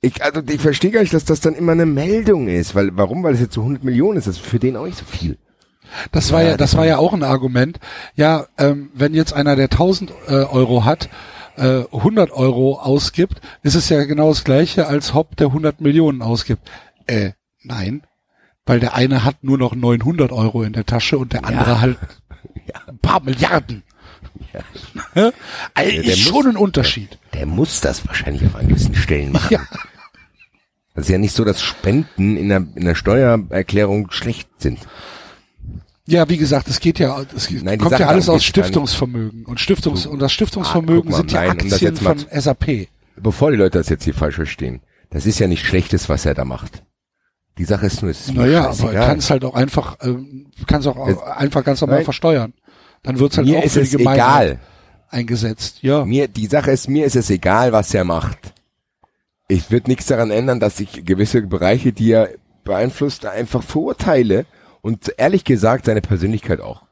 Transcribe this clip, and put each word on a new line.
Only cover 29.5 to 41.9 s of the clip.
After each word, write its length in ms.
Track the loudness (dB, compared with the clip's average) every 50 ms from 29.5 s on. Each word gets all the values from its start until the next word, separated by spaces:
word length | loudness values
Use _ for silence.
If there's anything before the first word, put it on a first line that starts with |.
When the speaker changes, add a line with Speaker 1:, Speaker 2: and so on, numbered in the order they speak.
| 0
Speaker 2:
Ja. 60 | 0 -2 -6 -16 -16 -18 -18 _ -20 -20 -20 _ _ _ _ _ _ _ _ _ _ _ _ _ _ _ _ _
Speaker 1:
Das 120 | -8 0
ist 40 | 0
ja 80 | 2 2
nicht 160 | 2 0 0
so, 100 | 0 0
dass 160 | 0 0 -2
Spenden 760 | -4 -8 -8 -4 -2 0 0 0 0 -2 -2 0 0 0 0
in 120 | 0 0 0
der, 100 | 0 0 0 -4 -6
in 100 | -4 -2
der 100 | 0 0
Steuererklärung 1160 | 0 0 2 2 4 4 4 2 2 0 -4 -4 -6 -4 -2 0 0 0 2 0 -2 -2 -4
schlecht 360 | -8 -8 -6 -6 -8 -8 -10 _ _ _
sind. 200 | -4 -4 -4 -4 -14 -20 -20 -20 -20 -20 -20 -20 -20 -20 -20 _ _ _ _ _ -16 -16 -16 -16 -18 _ _ _ _
Speaker 2:
Ja, 220 | 2 4 4 4 2
wie 80 | 2
gesagt, 320 | 0 2 2 0 0 0 -2
es 120 | -6 0
geht 180 | 0 0 2 2
ja, 260 | 0 0 0 -6 -10 -12 -10
es 160 | -8 -6 -6
Speaker 1:
Nein, 140 | -6 -6 -4 -4
die 60 | -2 0
Speaker 2:
kommt 120 | 2 2
Speaker 1:
Sache 100 | 2 2
Speaker 2:
ja 60 | 4 4
alles 180 | 4 2 4
Speaker 1:
darum 100 | 4 2
Speaker 2:
aus 80 | 2 2
Speaker 1:
geht's 100 | 2 2
gar 80 | 2
nicht. 60 | 0 2
Speaker 2:
Stiftungsvermögen. 800 | 0 -2 0 0 -2 -2 -4 -4 -4 -6 -6 -6 -8 -12 -14
Und 120 | -12 -8 -8
Stiftungs-, 440 | -2 -2 -2 0 0 -2 -2 -2 -6
Speaker 1:
Du, 60 | -6
Speaker 2:
und 80 | -4 -2
das 120 | -2 -2
Stiftungsvermögen 640 | 0 0 -2 -2 -2 -6 -6 -2 -2 0 2 4 4 4
Speaker 1:
ah, 40 |
guck 80 | 4 2
mal, 60 | -2
Speaker 2:
sind 160 | -2 -2 0
ja 80 | -2 0
Speaker 1:
nein, 100 | 0 0
um 40 | 0 -2
das 140 | -2 0
Speaker 2:
Aktien 220 | 0 2 2 0